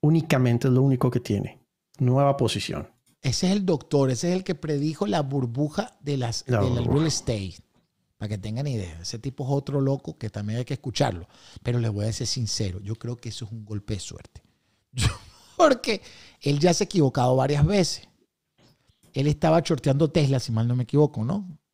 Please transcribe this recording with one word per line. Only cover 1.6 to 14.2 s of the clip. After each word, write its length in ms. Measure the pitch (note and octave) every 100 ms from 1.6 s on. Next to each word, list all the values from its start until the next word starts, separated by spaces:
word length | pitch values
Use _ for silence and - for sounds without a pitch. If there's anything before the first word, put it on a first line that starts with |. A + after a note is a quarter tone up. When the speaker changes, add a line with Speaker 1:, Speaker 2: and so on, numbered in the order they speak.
| _ _ _ -
Speaker 1:
Nueva 380 | B2+ C3 C#3 C#3
posición. 520 | A#2 G#2+ - D2+ - _ _ _
Speaker 2:
Ese 260 | C3+ - F3+
es 40 |
el 120 | G3+ F#3
doctor, 440 | D#3 - C#3+ C3+
ese 200 | A#2+ F3
es 60 | F#3
el 80 |
que 120 | F#3+ E3
predijo 500 | D#3 D3 D3+ D3+ G3+
la 140 | F3+
burbuja 760 | C#3 C#3 B2 A#2+ D3+ E3+ A3 _
de 180 | C#3+ C#3
las, 280 | A#2+ A#2 -
Speaker 1:
La 140 | A#2
Speaker 2:
del 80 | B2
Speaker 1:
burbuja. 220 | A#2+ A#2+
Speaker 2:
real 140 | C3+ D#3+
estate. 480 | - - A2 F#2+ - _ _ _ _ _ _
Para 120 | G#2
que 80 | G#2
tengan 280 | G#2+ A2+ D3
idea, 320 | A#2+ F2+ D#2+
ese 180 | E2+ A#2
tipo 240 | C3+ C3
es 60 | C3
otro 300 | C#3+ C#3 C#3
loco 360 | C3+ C#3 - D#3
que 120 | A2
también 300 | - G#2 A2+
hay 60 | B2
que 100 | C#3
escucharlo. 520 | C3 G#2+ C3 F2+ - - - -
Pero 160 | - B2
les 120 | A2+
voy 140 | G2+ G#2+
a 80 |
ser 140 | A2 A#2+
sincero, 520 | - A2 - G#2 F2+
yo 160 | G2 A2+
creo 220 | A#2+ A#2+
que 120 | A#2
eso 160 | - G#2
es 60 |
un 140 | A2+ G#2
golpe 300 | G#2 - G#2
de 40 |
suerte. 420 | - -